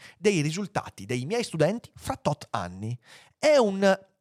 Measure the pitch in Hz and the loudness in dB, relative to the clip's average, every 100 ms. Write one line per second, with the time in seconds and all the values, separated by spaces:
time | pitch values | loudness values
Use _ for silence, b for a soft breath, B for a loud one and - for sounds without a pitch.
0 | B _ 196 190 147 165 202 - - - | B _ 0 0 0 -4 -6 -6 -6 -12
1 | 101 123 131 226 233 160 151 226 - - | -6 -6 -4 -4 -4 0 0 0 -8 -12
2 | - 262 - 147 - 110 90 92 110 123 | -8 -4 -4 -4 -6 -8 -6 -8 -8 -10
3 | B B B _ 294 294 220 196 196 190 | B B B _ 4 6 4 2 2 2
4 | - _ | -2 _